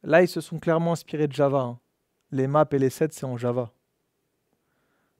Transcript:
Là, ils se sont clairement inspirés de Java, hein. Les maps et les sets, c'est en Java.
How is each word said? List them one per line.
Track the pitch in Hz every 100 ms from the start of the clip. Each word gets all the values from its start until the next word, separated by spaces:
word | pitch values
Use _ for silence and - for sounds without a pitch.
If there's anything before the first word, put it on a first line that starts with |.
Là, | 160 160
ils | 180
se | 170
sont | - 160
clairement | 170 165 170
inspirés | 165 - 151 151
de |
Java, | 135 139 139
hein. | 123 120 _ _ _ _ _
Les | 135 135
maps | 147 151
et | 139
les | 131
sets, | - 160
c'est | -
en | 135 123
Java. | 123 123 117 _ _ _ _ _ _ _ _ _ _ _ _ _ _